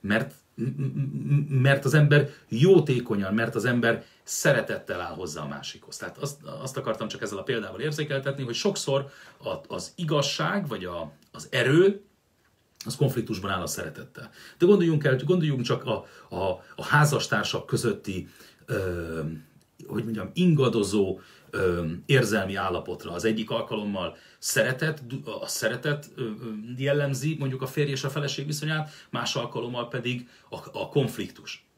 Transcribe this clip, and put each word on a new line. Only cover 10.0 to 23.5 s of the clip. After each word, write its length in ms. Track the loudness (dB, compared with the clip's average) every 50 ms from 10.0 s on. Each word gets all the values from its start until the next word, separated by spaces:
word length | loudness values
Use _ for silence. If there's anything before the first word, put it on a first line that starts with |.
| -2 0 2 2 2 0 -2 -2 -2 0 0 -2 -2
vagy 180 | -4 -6 -6 -6
a, 260 | -8 -8 -8 -10 -10 -12 _ _ _
az 160 | -16 -16 -12 -4
erő, 500 | 0 2 4 6 8 8 8 8 6 2 -10 _ _ _ _ _ _ _ _ _ _ _ _ _ _ _ -8
az 100 | -8 -2
konfliktusban 560 | 0 0 0 2 -2 -4 -4 -6 -6 -4 -4
áll 100 | -4 -4
a 60 | -4
szeretettel. 600 | -6 -6 -8 -8 -10 -10 -14 -18 -18 _ -20 -20 -20 _ -20 -20 -20 0
De 80 | _ 6
gondoljunk 380 | 8 8 8 6 4 4 4 4
el, 120 | 2 2 2 2
gondoljunk 380 | 2 2 2 2 0 0 -2
csak 240 | 0 -2 -2 -2 -2
a, 200 | -4 -6 -6 -6 -14 -20 -20 -18 -10
a, 340 | -6 -4 -2 -2 -4 -6 -10 -18 -14
a 80 | -12 -2
házastársak 800 | 2 4 6 6 6 4 0 0 0 -2 -2 -2 -2 -4 -6 -4
közötti, 640 | -2 -2 0 0 0 -2 -2 -6 -8 -6 -6 -8 -10 -18 -20 -20 -20 _ _ -8
ö, 560 | -6 -4 -2 -2 -2 -4 -4 -6 -6 -6 -6 -6 -6 -6 -8 -14 _ _ -20 _ _ _ _ -14
hogy 160 | -6 -6 -4 -4
mondjam, 260 | -4 -4 -6 -6 -6 0
ingadozó, 840 | 4 6 6 6 6 4 4 4 2 0 2 2 2 2 2 0 -6 -10 -20 -20 -20 _ -10
ö, 340 | -4 0 2 2 2 2 -2 -4 -6 -6 0
érzelmi 500 | 4 4 4 6 4 2 0 0 -2 -4
állapotra. 560 | -4 -2 -2 -4 -4 -4 -8 -10 -10 -8 -10
Az 140 | -8 0 0
egyik 240 | 0 0 0 -2
alkalommal 680 | -4